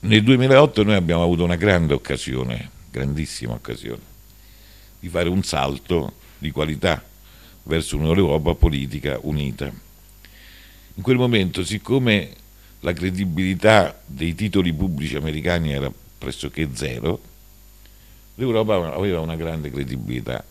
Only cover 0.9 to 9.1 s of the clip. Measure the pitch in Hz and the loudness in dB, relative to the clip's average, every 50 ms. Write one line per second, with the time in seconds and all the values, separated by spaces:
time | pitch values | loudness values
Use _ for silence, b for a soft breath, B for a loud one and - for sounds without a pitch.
0.9 | 107 98 90 80 85 82 87 85 87 85 87 85 87 85 85 104 98 87 82 76 | 4 2 4 2 2 2 4 2 2 2 2 0 0 2 2 4 4 4 4 2
1.9 | 71 65 - - 69 69 - - 64 64 64 62 60 60 - - - - - - | 0 0 -2 -4 -6 -6 -6 -6 -4 -4 -4 -4 -6 -8 -8 -12 -16 -20 -20 -12
2.9 | - 60 67 69 71 73 80 - - - - 58 58 55 - - 58 57 - 58 | -8 -6 -4 -4 -4 -4 -6 -6 -8 -10 -8 -8 -8 -8 -8 -12 -12 -10 -10 -12
3.9 | 58 - - - - - - - b b b b b b b b b b b b | -12 -12 -14 -20 -20 -20 -20 -20 b b b b b b b b b b b b
4.9 | b b - 90 82 87 87 85 90 95 92 - - 73 67 69 71 65 - - | b b -14 -6 -2 0 0 2 0 0 -2 -2 -2 -2 -2 -2 -2 -6 -4 -2
5.9 | 90 85 71 - - - B B B B - 76 69 73 76 80 78 - - 92 | -2 -2 -2 -2 -8 -14 B B B B -10 -8 -4 -4 -4 -4 -4 -2 0 0
6.9 | 82 - - - - - B B B B B B B B B - 78 82 80 - | 0 0 -4 -14 -20 -20 B B B B B B B B B -4 -2 -2 -2 -2
7.9 | - 71 76 80 82 95 98 80 71 80 76 82 85 - - 87 76 69 69 67 | -4 -2 2 2 4 4 4 4 2 0 0 0 0 2 2 2 2 0 -4 -4
8.9 | 71 73 62 73 | -8 -6 -6 -6